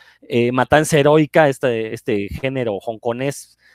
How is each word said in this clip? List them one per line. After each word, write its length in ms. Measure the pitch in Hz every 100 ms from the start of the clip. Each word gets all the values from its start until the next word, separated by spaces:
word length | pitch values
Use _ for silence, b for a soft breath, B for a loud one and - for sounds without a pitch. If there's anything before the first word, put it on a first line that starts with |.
| b b
eh, 300 | - 120 120
matanza 460 | 127 123 151 156 156
heroica, 520 | 143 156 151 170 147
este, 440 | 135 135 113 110
este 360 | 113 - 104 101
género 480 | - 135 135 113 98
hongkonés 800 | 117 110 123 120 139 - - _ b